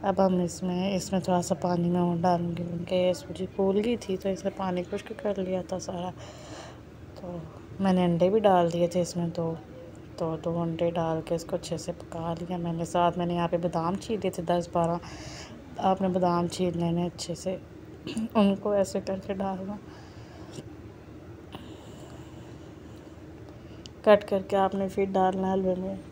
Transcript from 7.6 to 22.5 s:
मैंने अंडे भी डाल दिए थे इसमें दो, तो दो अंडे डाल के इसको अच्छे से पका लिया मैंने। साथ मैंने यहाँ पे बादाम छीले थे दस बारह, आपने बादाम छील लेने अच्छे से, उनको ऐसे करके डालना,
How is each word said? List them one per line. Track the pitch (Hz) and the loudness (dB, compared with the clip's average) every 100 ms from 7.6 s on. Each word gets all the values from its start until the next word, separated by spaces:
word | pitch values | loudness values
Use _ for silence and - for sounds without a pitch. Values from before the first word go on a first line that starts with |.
| - - | -14 0
मैंने | 196 185 | 4 6
अंडे | 180 170 180 | 6 6 6
भी | 220 | 8
डाल | 208 185 170 | 8 8 6
दिए | 170 170 | 4 2
थे | 180 | 2
इसमें | 170 175 170 | 0 0 -2
दो, | 165 165 165 - - - - - - | -2 -2 -4 -10 -16 -16 -16 -16 -4
तो | 165 160 | -4 -2
दो | 170 170 | -2 0
अंडे | 170 165 170 | 0 2 0
डाल | 170 160 160 | 2 0 0
के | 156 170 | 0 -2
इसको | 165 175 | -2 -6
अच्छे | - 165 | -4 -6
से | - | -4
पका | 170 - 170 165 | -8 -8 -6 -4
लिया | 165 175 180 | -4 -4 -4
मैंने। | 170 165 165 | -2 -2 0
साथ | 175 175 175 | 6 6 4
मैंने | 175 175 | 0 2
यहाँ | 170 | 2
पे | 175 | 2
बादाम | 175 170 165 196 | 2 2 0 -2
छीले | - 220 190 | -2 -2 0
थे | 180 | -2
दस | 165 175 170 | 0 0 2
बारह, | 175 165 170 - - - - - - - - | 0 2 0 -4 -12 -12 -14 -14 -16 -16 0
आपने | 196 190 190 | 2 4 4
बादाम | 185 180 175 175 | 4 6 6 4
छील | - 180 170 | 2 0 2
लेने | 170 170 175 | 2 2 0
अच्छे | - - 165 | -2 -6 -4
से, | 185 185 - - - - - - 220 233 | -4 -6 -8 -16 -16 -12 -6 -4 0 6
उनको | 202 196 208 202 | 6 6 2 2
ऐसे | 190 196 | 2 0
करके | 190 190 - | -2 -6 -4
डालना, | 190 196 185 190 202 - - - - - - - - - - - - - - - - - - - - - - - - - - - | -4 -2 -4 -6 -8 -12 -18 -18 -16 -16 -16 -14 -14 -14 -14 -16 -16 -18 -18 -16 -18 -16 -16 -16 -16 -16 -16 -16 -16 -16 -16 -16